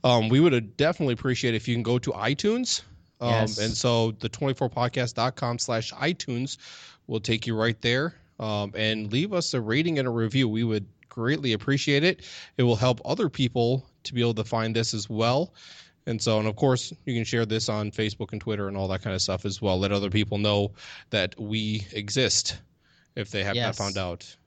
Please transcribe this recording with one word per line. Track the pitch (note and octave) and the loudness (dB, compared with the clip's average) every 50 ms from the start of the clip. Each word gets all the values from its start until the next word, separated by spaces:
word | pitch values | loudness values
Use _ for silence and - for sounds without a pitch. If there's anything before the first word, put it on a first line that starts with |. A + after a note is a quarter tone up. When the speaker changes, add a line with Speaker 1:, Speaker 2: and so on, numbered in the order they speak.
| - | 6
Speaker 1:
Um, | B2+ B2 A#2 A2 A2 | 6 6 6 6 6
we | B2 C#3 | 6 6
would, | E3 F3 C3 | 6 6 6
uh, | A#2+ A2 G2+ - | 4 0 -2 -2
definitely | - C#3+ D#3+ F3+ - D#3+ C3+ A#2+ | 2 2 2 2 2 0 0 0
appreciate | - - C3+ B2 - - B2 A2+ | 0 0 -2 0 0 0 0 0
if | G#2+ A2 B2 | 0 0 -2
you | A#2+ | -2
can | A#2 A2+ | 0 2
go | A2+ A#2+ B2 | 2 0 2
to | - C3+ | 0 -2
iTunes. | - F#2+ G#2+ A#2 C#3+ - - G#3 A3+ B3 B3+ - - - - - - - _ _ _ _ | -4 -2 0 -2 0 0 0 0 0 0 0 -2 -4 -4 -6 -12 -20 -20 _ _ _ _
Um, | A#2+ A#2+ | 0 0
Speaker 2:
Yes. | A#2 A2+ A2 A2 G#2 G#2 | 2 2 2 0 0 -2
Speaker 1:
and | G#2+ A2+ A2 | -2 -2 -2
so | - - B2 A#2 A#2 A2+ A2+ | 0 0 2 2 4 2 0
the | A2 - - G#2+ | -2 -4 -8 -8
twenty-four | - - D3 C3+ B2+ - C3+ A#2+ | -4 -2 -2 -2 0 0 -2 -2
podcast | - A#2+ B2 A#2+ - C3+ B2 A#2 - | 0 -2 -2 0 0 -2 -2 -2 0
dot | - A#2 B2+ - | 0 0 0 0
com | - C3 A#2+ A#2+ A#2 | -2 -4 -4 -2 -4
slash | - - A#2 A2+ A2 - | -2 -2 -2 -2 -2 -4
iTunes | - - C3+ D#3+ F#3 - - - B2 A#2+ C3 C3 - - - - - - - - - _ _ | -6 -2 -2 -2 -2 -2 -4 -4 -4 -4 -4 -4 -8 -12 -14 -20 -20 -20 -20 -20 -20 _ _
will | - - A2 | -6 -4 -4
take | G2 - A2+ A2 A#2 | 0 0 -2 0 0
you | A#2+ A2 | -2 0
right | A2 A2 A#2 A2+ - | 2 2 0 0 0
there, | - A#2 A#2+ C3 D3+ E3+ - - - _ _ - | 0 0 2 2 0 -2 -6 -10 -20 _ _ -6
um, | A2 A2 G#2 G#2 G#2 G2+ - | -4 -2 -2 -2 -2 -2 -2
and | G#2+ A2 A2 A2 A2 G#2+ G#2 | -2 0 0 0 -2 -2 -2
leave | A2 C3 F3 G#3 | 0 0 0 0
us | G3+ F3 - - - | -2 -2 -2 0 -2
a | B2+ | -2
rating | A2 G#2+ A2+ C#3+ E3 E3+ D#3+ C#3+ | 0 0 0 2 2 2 0 0
and | C3 B2+ | 0 0
a | |
review. | A#2 A#2 A2+ A2 A#2 C3+ C3 A2 | 0 0 0 2 2 2 2 2
We | G#2+ A2+ A#2 | 2 0 0
would | A2+ A2 G#2+ G2 - - _ _ _ | 0 0 -2 -2 -6 -18 _ _ _
greatly | - A#2+ A2+ B2 D3 D3+ C#3 B2 G#2+ | -8 -4 0 0 0 0 0 0 0
appreciate | G2+ - - C#3 C3+ - D3 C#3+ C#3 D#3 | 0 0 0 0 0 2 2 2 4 4
it. | F#3 F#3 - - - - - - - _ - | 2 0 -2 -10 -18 -16 -16 -18 -8 _ 2
It | B2 | 4
will | A#2+ A#2 | 4 4
help | G2+ B2 B2+ B2 G#2+ - | 4 4 2 2 0 -2
other | - B2 - A3 D3+ | -4 -2 0 0 -2
people | - - C3+ A#2+ - B2 A#2 A#2+ C3 C3+ - _ _ _ | 0 0 -2 0 2 2 2 2 2 0 -4 _ _ _
to | _ - | _ -6
be | C3+ A#2+ | -2 0
able | A#2 A#2 A2+ | 2 2 2
to | A2 G#2 | 0 -2
find | - - A2+ A2+ A2+ A2 | -2 0 0 0 0 0
this | A2+ A2+ - | 0 0 0
as | - G#2+ G2 - | -2 -6 -6 -4
well. | A2+ G#2+ A2+ A#2 B2 C#3+ F3 F3+ _ - - - - - - - _ _ _ - | -2 2 2 2 2 2 0 -2 _ -20 -20 -20 -20 -20 -20 -20 _ _ _ -6
And | A2+ G#2+ | -4 -2
so, | - A#2+ A2 G#2+ | 0 2 2 2
and | G#2+ | 2
of | A2 G#2 | 0 0
course, | - D3+ C3+ B2+ A#2+ - - D#3+ _ _ | 2 4 4 4 2 0 -8 -12 _ _
you | C#3+ A#2+ | -4 -2
can | A#2 A2+ | -2 -2
share | - - A#2 A2+ | 0 2 0 2
this | G#2 A2 A2 G#2+ - | 2 0 -2 0 0
on | G#2+ G#2+ G#2+ G#2 | -2 -2 -2 -4
Facebook | - - A2 G#2+ G#2+ - G#2+ - | -2 -2 -2 -2 -2 -6 -8 -8
and | - G#2 | -8 -8
Twitter | - A2 G#2+ G#2 G2+ G2 | -4 -4 -4 -2 -4 -4
and | G2 | -2
all | G2 G2 F#2+ | -2 -2 -2
that | F#2+ F#2+ | -2 -2
kind | - A2 F#2+ | -2 -4 -2
of | F#2+ | -2
stuff | - - F#2+ F#2 - | -2 -2 -2 -2 -4
as | G#2 F#2 - | -6 -6 -2
well. | G#2+ G2+ F#2 F2+ | 0 2 2 2
Let | G2 G2 | 2 2
other | G2+ G2+ G2+ G2 | 0 0 0 2
people | G2+ G#2+ G2+ G2+ G#2 | 2 0 0 2 -2
know | G2+ G#2 G#2 G#2 G2+ G2+ G2 - - - - - - - _ | 0 2 2 4 4 2 0 -4 -12 -18 -18 -18 -20 -10 _
that | - G#2 F#2 F#2+ - - | 0 0 0 0 -4 -8
we | A2 G#2 G#2+ A2 A2 G#2+ G#2+ G#2 G2 - | -6 -4 -2 -2 0 -2 -2 -4 -4 -6
exist | - G#2+ G#2 G#2 G#2+ C3 B2+ - - - - - - - - _ _ _ _ _ _ _ _ _ _ | -8 -8 -6 -2 0 2 2 2 2 0 0 -2 -6 -8 -16 _ _ _ _ _ _ _ _ _ _
if | - G#2 - | -10 -8 -6
they | - G2+ G2 | -4 -4 -2
have | G2+ G2 | -2 -2
Speaker 2:
Yes. | A#2+ A#2+ G#2+ - - | 0 -2 -2 -2 -2
Speaker 1:
not | G2+ | -4
found | G2 F#2+ | -4 -2
out. | G2 F#2 F2 E2+ E2+ - - - _ _ | -4 -4 -4 -6 -10 -14 -20 -20 _ _